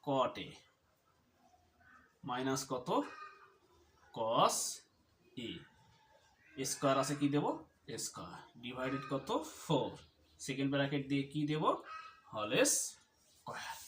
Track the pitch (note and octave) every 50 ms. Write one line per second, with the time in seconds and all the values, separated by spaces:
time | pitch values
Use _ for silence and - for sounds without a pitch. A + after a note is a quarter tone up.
0 | _ D3 C#3 C3+ - - - G#2 F2+ D2 - - - _ _ _ _ _ _ _
1 | _ _ _ _ _ _ _ _ _ _ _ _ _ _ _ _ - - - -
2 | - _ _ _ - B2+ B2 B2+ C3 C3+ C3+ C3+ - - C3 - - - G3+ C4+
3 | D4 - - - - - - - - - _ _ _ _ _ - _ _ _ _
4 | - - - B2 A2+ A2 A2+ C3+ F#3 A3+ - - - - - - - _ _ _
5 | _ _ _ _ _ - _ - A#2 G#2+ F2+ - - - _ _ - _ - _
6 | _ _ _ - _ _ _ _ _ - - C3+ C3+ C3+ - - - C#3 C3+ C3+
7 | C3+ C#3+ D3 C#3+ C#3+ C#3+ C#3 D3 D#3+ A#3 E4 - - - _ _ _ - A#2 -
8 | - - - - E2 E2+ F2 F#2 - - _ A2+ A#2+ A#2+ B2+ B2+ B2+ C3+ C3+ C3+
9 | - - C#3+ C#3 - - A3 D4 D#4+ - - - - - D#3+ C3 - - - -
10 | - - _ _ _ _ _ - - - C3 C3 C#3 C#3 C#3 C#3 C#3 C#3 D3 C#3+
11 | C3+ C3+ C#3+ C#3 C3+ - - D3+ D3 C#3+ D3+ D#3 E3+ A3+ - - - - - -
12 | - - - - _ - - G#2+ G#2 G#2+ B2 G3 C4 D4 - - - - - -
13 | _ _ _ _ _ _ - - _ - - - - - - - -